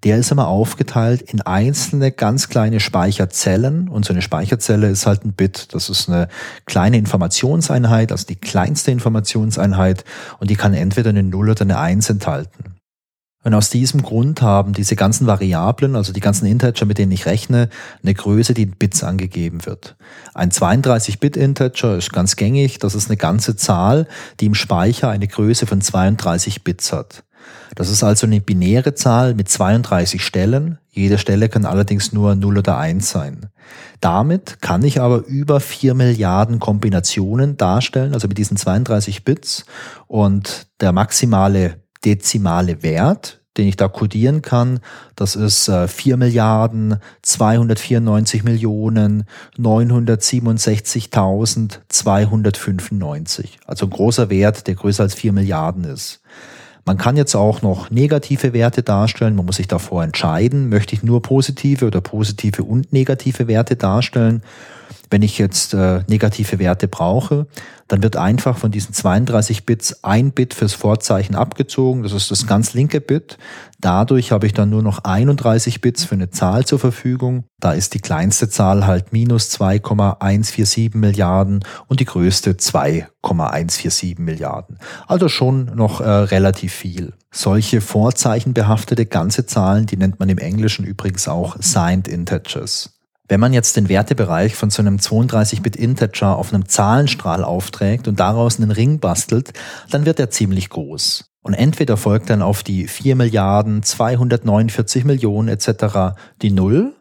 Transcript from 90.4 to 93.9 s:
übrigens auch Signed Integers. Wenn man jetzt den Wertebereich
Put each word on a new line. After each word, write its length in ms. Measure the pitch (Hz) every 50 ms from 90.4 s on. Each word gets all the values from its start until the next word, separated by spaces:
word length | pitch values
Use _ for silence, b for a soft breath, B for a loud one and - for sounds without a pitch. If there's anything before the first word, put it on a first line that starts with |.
| - 82 95 107 110 107 - - 95
übrigens 460 | 98 98 - - 98 92 90 - -
auch 260 | 73 87 87 - - -
Signed 480 | - - - - - - 90 95 95 -
Integers. 840 | - 85 87 - - 78 - - - - - - - - - - _ _ _ _ _ _ _ _
Wenn 120 | 98 101
man 100 | 113 127
jetzt 240 | 131 123 113 - -
den 140 | - 104
Wertebereich 680 | 92